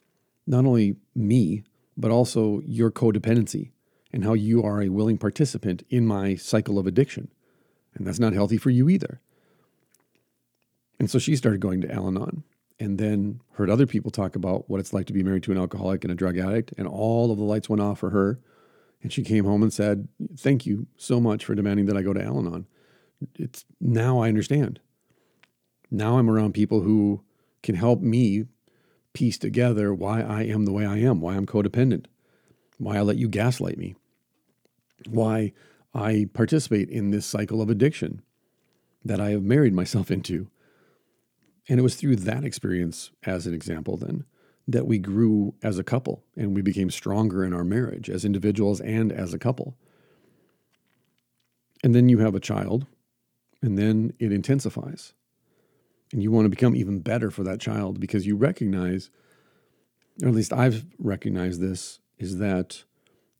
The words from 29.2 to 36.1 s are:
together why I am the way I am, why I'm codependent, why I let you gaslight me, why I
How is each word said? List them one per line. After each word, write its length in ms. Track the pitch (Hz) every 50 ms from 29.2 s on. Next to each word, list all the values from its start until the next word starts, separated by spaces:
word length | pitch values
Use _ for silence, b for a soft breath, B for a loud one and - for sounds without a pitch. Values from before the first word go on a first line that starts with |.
| 131 113 - -
together 560 | - 107 - 120 123 123 117 107 104 101 98
why 280 | 90 95 101 110 113
I 200 | 113 110 104 110
am 220 | 110 110 107 107 104
the 80 | 98
way 120 | 95 104 107
I 140 | 98 101 107
am, 220 | 120 131 113 82
why 160 | 80 90 98
I'm 100 | 98 95
codependent, 600 | - - 104 98 98 - 120 131 131 101 - - - _ _ _ _ _ _ _ _ _ _ _ _ _ -
why 180 | 135 104 104
I 60 | 101
let 140 | 104 104 -
you 120 | - 123 110
gaslight 500 | 98 101 113 127 123 - 92 90 - -
me, 160 | 87 92 95 _ _ _ _ _ _ _ _ _ _ _ _ _ _ _ _ _ _ _ _ _ - 113
why 440 | 113 117 113 110 110 110 107 98 - b b b b b b b -
I 340 | - 104 110